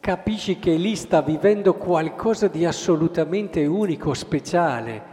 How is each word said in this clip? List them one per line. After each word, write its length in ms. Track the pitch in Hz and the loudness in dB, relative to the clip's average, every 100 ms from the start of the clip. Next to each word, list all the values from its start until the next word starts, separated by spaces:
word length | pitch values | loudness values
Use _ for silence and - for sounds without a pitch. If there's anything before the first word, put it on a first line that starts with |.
capisci 580 | - 180 - 214 - 180 | -2 -2 -2 -4 -4 -2
che 160 | 185 | 2
lì 220 | 160 190 202 | 2 0 -2
sta 240 | - 165 | 2 2
vivendo 540 | 143 156 196 208 190 | 2 2 2 4 2
qualcosa 720 | 202 180 170 160 - 226 220 208 | 2 0 0 0 -4 -2 0 0
di 160 | 160 | 2
assolutamente 1000 | 170 - - 160 160 165 156 190 202 180 147 | -2 0 0 2 2 0 0 -2 -2 0 0
unico, 480 | 180 208 156 156 | 2 0 -2 -2
speciale, 880 | 131 - 151 - 175 170 123 113 110 - | -4 -2 -4 0 0 2 0 -6 -10 -12